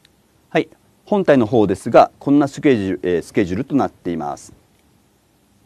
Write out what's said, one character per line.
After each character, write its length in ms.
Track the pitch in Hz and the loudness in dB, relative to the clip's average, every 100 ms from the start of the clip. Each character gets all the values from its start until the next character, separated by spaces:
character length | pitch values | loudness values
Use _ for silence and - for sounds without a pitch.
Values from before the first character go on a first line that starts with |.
| _ _ _ _ _ | _ _ _ _ _
は 100 | 165 | -4
い、 100 | - _ _ _ - | -4 _ _ _ -4
本 200 | 208 165 | -2 2
体 120 | 139 | 2
の 80 | 104 | 2
方 220 | 120 98 | 2 2
で 80 | 92 | -2
す 140 | 120 | 2
が、 220 | 151 - - | 4 4 0
こ 140 | 143 | 0
ん 80 | 143 | 0
な 80 | 139 | 0
ス 140 | - | -2
ケ 160 | 147 117 | 0 0
ジ 60 | |
ュ 40 | 95 | -2
ー 40 | |
ル、 60 | 85 | -4
え 160 | 90 85 | -2 -4
ー、 20 | |
ス 120 | - | -2
ケ 100 | 120 | -4
ジ 100 | 90 | -2
ュ 20 | 92 | -4
ー 20 | |
ル 60 | - | -4
と 100 | 139 | -2
な 120 | 92 | -2
っ 40 | |
て 200 | - 92 | -6 -10
い 60 | 82 | -8
ま 180 | 73 67 | -8 -12
す。 160 | - - _ _ _ _ _ _ _ _ _ _ | -18 -20 _ _ _ _ _ _ _ _ _ _